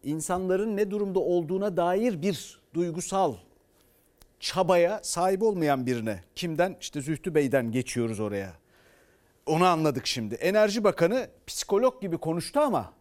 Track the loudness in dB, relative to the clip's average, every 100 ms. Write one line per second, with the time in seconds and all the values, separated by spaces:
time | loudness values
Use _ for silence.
0 | -6 -6 -4 -4 0 0 0 -2 -2 -2
1 | -2 0 2 0 0 -2 0 0 2 2
2 | 0 0 -2 -4 -8 -20 _ -2 -2 -2
3 | -4 0 0 -2 _ _ _ _ _ _
4 | _ _ -20 _ -6 0 4 6 4 0
5 | -6 0 0 2 0 2 2 2 0 -2
6 | -2 -6 -10 -8 -6 0 0 -2 -10 -8
7 | -6 -6 0 0 2 2 2 -2 -2 -2
8 | -4 -4 -4 -4 -8 -14 _ _ _ _
9 | _ _ _ _ -2 4 4 4 2 0
10 | -4 -6 -6 -2 0 4 2 2 0 2
11 | 2 2 -6 _ -12 -10 0 2 2 0
12 | -6 -4 -4 -4 -2 0 2 0 -4 _